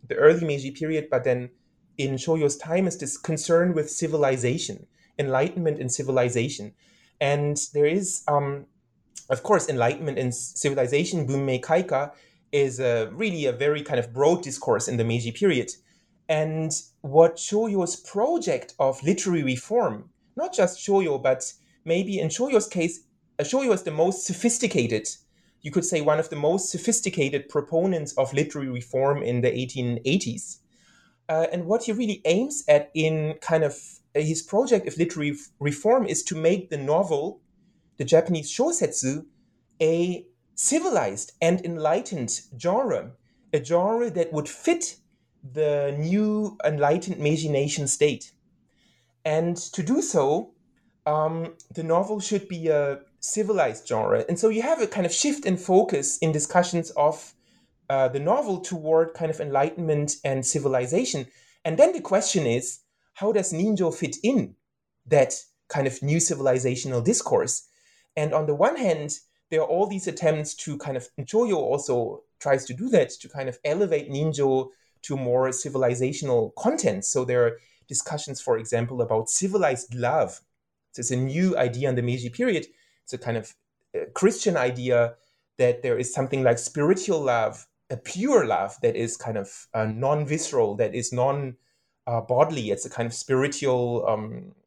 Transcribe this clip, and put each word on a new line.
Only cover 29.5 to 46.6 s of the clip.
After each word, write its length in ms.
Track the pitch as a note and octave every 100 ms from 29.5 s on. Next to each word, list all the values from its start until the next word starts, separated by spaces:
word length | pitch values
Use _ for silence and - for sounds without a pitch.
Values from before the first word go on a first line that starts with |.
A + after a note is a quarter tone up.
eighteen 460 | A2+ B2+ B2+ A#2+ A#2+
eighties. 560 | C3 F3 F3 C#3 - - _ _ _ _ _ _ _
Uh, 180 | D#3+ E3
and 140 | F3+ E3+
what 160 | G#3+
he 100 | A3+
really 300 | G#3+ A#3 G3+
aims 400 | D#3 F3 C4+ - -
at 240 | D3 D3
in 400 | D#3+ D#3 D#3+ D3+ D#3
kind 200 | - D#3+
of, 120 | D3+ - - - _ C#3+
uh, 40 |
his 200 | D#3 D#3+
project 480 | - G3 C4 A3+ -
of 80 | -
literary 360 | E3+ E3 D3
f-, 180 | C#3+ - _
reform 460 | C#3+ C#3+ G#3 B3+ A3
is 160 | D3+
to 120 | -
make 360 | D#3+ D#3+ F#3+ F3+
the 80 | D3+
novel, 640 | C#3 D#3 F#3+ D3+ D#3+ - _ _ _ _ _ _
the 60 |
Japanese 460 | B2 D#3+ E3 E3+ D3
shosetsu, 760 | - C#4 E4+ F3 - C3 C#3 - _ _ _ _ _
a 420 | D#3+ E3 F3 F3 - _ _
civilized 800 | - - D4+ F4+ A#3 A2+ G2+ - _
and 240 | E3 F3+
enlightened 760 | F3+ E3+ D3+ E3+ - F3 A#2 - - B2
genre, 540 | E3+ G#3 C4 C3 F2+ - _ _ _
a 100 | D#3
genre 480 | B2+ E3+ F#3+ A3+ A#3+
that 220 | E3+ E3
would 160 | D3+ D3
fit 480 | - - E4+ - - _ _ _ _ C3+
the 420 | C3+ D3+ D3 C#3+ C#3+
new 580 | D#3 G3 G#3+ G#3+ G#3+ -